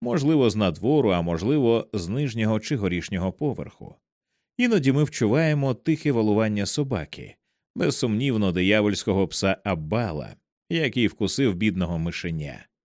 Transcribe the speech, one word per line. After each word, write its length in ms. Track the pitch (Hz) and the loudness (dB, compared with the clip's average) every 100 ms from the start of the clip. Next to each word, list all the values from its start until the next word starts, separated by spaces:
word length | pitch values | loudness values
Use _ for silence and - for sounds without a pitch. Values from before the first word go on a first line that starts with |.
можливо, 500 | 120 151 139 160 120 | -2 0 4 4 4
з 60 | 101 | 4
надвору, 540 | 98 78 104 151 117 | 0 0 2 2 4
а 120 | 90 | 2
можливо, 640 | 85 82 98 151 120 117 - | 0 -2 0 2 4 2 0
з 160 | 107 82 | -6 -4
нижнього 520 | 120 143 113 110 110 | -4 -4 -2 0 0
чи 160 | - 139 | -2 -2
горішнього 560 | 98 87 - 95 92 | -2 -2 -4 -4 -4
поверху. 640 | - 147 110 73 - - - _ _ _ _ _ - | -2 -4 -4 -10 -14 -20 -20 _ _ _ _ _ -2
Іноді 340 | 247 220 135 | 2 4 4
ми 120 | 135 | 2
вчуваємо 720 | 151 - 110 131 160 147 139 | 2 2 2 2 2 0 0
тихе 380 | 117 - 151 151 | -2 -2 -2 0
валування 540 | 120 107 104 110 104 98 | 2 2 2 2 0 -2
собаки, 720 | - 143 110 76 - - - _ _ _ | -2 -2 -4 -6 -12 -18 -20 _ _ _
безсумнівно 800 | - - - 123 107 139 113 101 | -4 -2 0 0 0 0 0 0
диявольського 760 | 87 92 107 104 98 - 98 92 | 2 2 4 2 0 0 0 0
пса 280 | - 98 98 | 0 -2 -2
Аббала, 720 | 101 87 76 107 113 76 53 - _ _ _ | -4 -6 -4 -4 -4 -6 -10 -14 _ _ _
який 360 | 165 147 123 107 | -2 -2 2 0
вкусив 480 | - 98 - 135 | 0 -4 0 0
бідного 440 | 90 107 92 85 85 | 2 0 0 -2 -2
мишеня. 680 | 82 - 85 82 71 58 - _ | -4 -6 -8 -6 -8 -12 -18 _